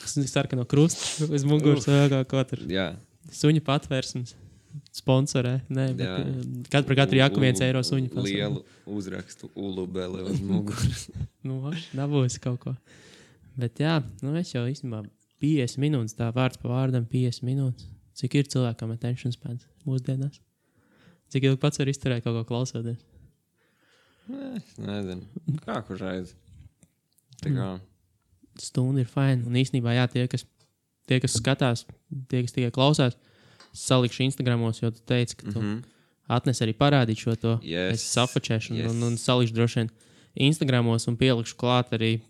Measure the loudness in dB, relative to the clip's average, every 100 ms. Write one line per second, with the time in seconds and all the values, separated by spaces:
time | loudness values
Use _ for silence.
0 | -6 -2 0 0 -2 -2 2 6 6 4
1 | -6 -4 -2 0 2 4 6 4 6 6
2 | 6 4 0 0 -2 -4 -4 -2 -2 -6
3 | -16 _ -20 0 4 4 2 0 0 -4
4 | -4 -6 -8 -12 -20 -20 _ -18 -16 -6
5 | 2 4 4 0 -2 -4 -4 -4 -2 -2
6 | -4 -2 -4 -6 -6 -10 -2 0 2 4
7 | 4 6 4 4 2 4 2 0 0 0
8 | -2 -2 -2 -2 -2 -4 -8 -18 -10 -8
9 | -6 -8 -12 -16 -16 -10 -6 -6 -6 -6
10 | -6 -6 -4 -2 0 0 -2 -2 -2 -2
11 | -8 -8 -10 -8 -8 -6 -6 -8 -8 -6
12 | 0 2 2 0 -4 -6 -6 -10 -10 -20
13 | -20 -20 -20 _ -18 -8 -6 -2 0 0
14 | -2 -8 -4 -4 -4 -4 -4 -4 -6 -8
15 | -10 -16 _ _ 0 2 0 0 0 0
16 | -2 -2 -2 0 0 0 -4 0 2 0
17 | 0 0 0 -2 -2 0 -2 -4 -12 -20
18 | _ -8 0 0 2 0 0 -2 -6 -6
19 | -4 -4 -4 -6 -8 -12 -14 _ -4 -4
20 | -2 -4 -4 -8 _ _ _ _ _ _
21 | _ _ _ 2 4 4 2 0 -2 -2
22 | -2 0 0 -2 -2 -2 -2 -4 -6 -8
23 | -12 -20 -20 _ _ _ _ _ _ _
24 | _ _ -16 -12 -10 -12 -12 -12 -8 -6
25 | -6 -8 -12 -10 -6 -6 -6 -8 -8 -8
26 | -6 -6 -8 -16 _ -20 -20 _ _ _
27 | _ _ _ -10 -4 -4 -4 -8 -14 _
28 | _ _ _ _ _ -18 -6 -2 0 0
29 | -2 0 2 2 0 0 2 0 0 2
30 | 2 0 -2 -4 -8 _ _ _ _ _
31 | 0 2 2 0 0 2 2 0 -4 -20
32 | _ -14 -4 -2 -2 -2 -2 4 4 6
33 | 2 0 _ _ _ _ -20 -12 2 4
34 | 4 2 -2 0 0 2 0 0 -4 -4
35 | -2 0 0 -4 -8 -4 -4 -4 -10 _
36 | _ _ -2 0 0 0 0 2 4 4
37 | 4 0 -2 -2 0 0 -2 -2 -2 -2
38 | -2 0 0 0 -2 -4 -2 -4 -2 0
39 | 0 -2 2 2 2 2 0 2 -2 -6
40 | _ _ _ 0 2 2 2 2 2 2
41 | 0 2 4 2 0 -2 2 2 2 0
42 | 0 0 -4